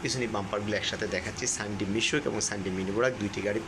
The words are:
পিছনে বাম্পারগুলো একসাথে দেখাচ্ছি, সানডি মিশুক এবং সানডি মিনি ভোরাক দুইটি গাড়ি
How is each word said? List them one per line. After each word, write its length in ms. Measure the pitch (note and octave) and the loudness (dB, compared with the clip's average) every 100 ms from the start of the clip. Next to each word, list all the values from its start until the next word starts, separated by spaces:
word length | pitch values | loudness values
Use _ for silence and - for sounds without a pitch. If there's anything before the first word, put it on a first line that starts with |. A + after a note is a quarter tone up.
পিছনে 240 | B2 B2+ A2+ | -2 0 0
বাম্পারগুলো 500 | G#2 G2 G#2 G#2 G2+ | -2 -2 -2 0 0
একসাথে 300 | - G2+ G#2 | 0 -2 0
দেখাচ্ছি, 400 | F#2+ G2+ - B2 | -2 -2 -2 -2
সানডি 380 | - G#2 G2+ | -2 -2 -2
মিশুক 420 | G2 A2 - D3+ - | 0 2 2 2 2
এবং 140 | A2 | 0
সানডি 300 | - G2+ F#2+ | 0 0 -2
মিনি 220 | F#2 F#2+ | 0 0
ভোরাক 200 | G#2 B2+ | 2 2
দুইটি 280 | B2 G2+ - | 2 -2 0
গাড়ি 200 | G2 A2 | 0 0